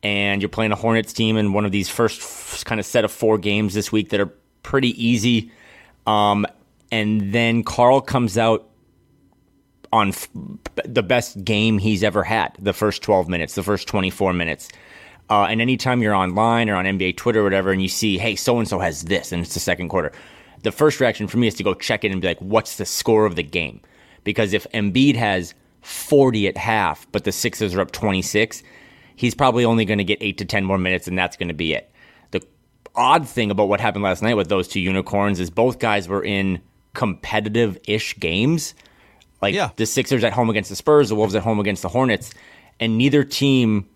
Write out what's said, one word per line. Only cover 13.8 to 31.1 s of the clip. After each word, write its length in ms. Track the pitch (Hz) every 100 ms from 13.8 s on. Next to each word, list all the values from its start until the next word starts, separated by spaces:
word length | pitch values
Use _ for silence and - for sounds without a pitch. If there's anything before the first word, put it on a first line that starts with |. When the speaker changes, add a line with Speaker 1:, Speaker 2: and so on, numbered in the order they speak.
| -
Speaker 1:
twenty-four 460 | 104 95 - 95
minutes. 340 | 90 82 76 - - - - - - _
Uh, 140 | 104 98
and 160 | 113
anytime 400 | 117 131 131 123
you're 120 | 107
online 560 | 101 92 92 113 117 113
or 60 | 98
on 100 | 95
N 120 | 98
B 80 | 92
A 60 |
Twitter 260 | 90 - 110
or 40 |
whatever, 280 | 101 98 95
and 100 | 95
you 60 | 95
see, 300 | - 110 92
"Hey, 180 | 113 107
so-and-so 440 | - 120 107 95
has 240 | 90 76 82
this," 260 | 92 -
and 100 | 87
it's 120 | 85
the 60 | -
second 260 | - 90 87
quarter, 240 | 92 78 - - - - -
the 80 | 110
first 280 | - 151 -
reaction 280 | 123 107 104
for 100 | 113
me 100 | 120
is 60 | -
to 80 |
go 100 | 98
check 300 | 92 - 110
it 80 | 110
and 80 | 95
be 80 | 90
like, 120 | 85
"What's 340 | 95 110 - -
the 100 | 101
score 400 | - - 110 107
of 100 | 87
the 60 |
game?" 360 | 76 87 78 55 _ _ - - -
Because 260 | 107 107
if 140 | 104 -
Embiid 420 | 113 104 95 139 117
has 380 | 110 95 87 - _ _
forty 680 | - - - 147 131 113 98
at 100 | 90
half, 500 | 95 110 90 73 -
but 100 | 104
the 80 | 98
Sixers 420 | - 120 - 104 90
are 60 |
up 100 | 90
twenty-six, 720 | - 107 95 90 107 113 - - - - - _ -
he's 180 | 123 107
probably 280 | 135 117
only 220 | 120 113 101
gonna 180 | 104
get 140 | 95 104
eight 160 | 107 95
to 60 | 95
ten 200 | 107 95
more 120 | 95
minutes, 300 | 92 92
and 100 | -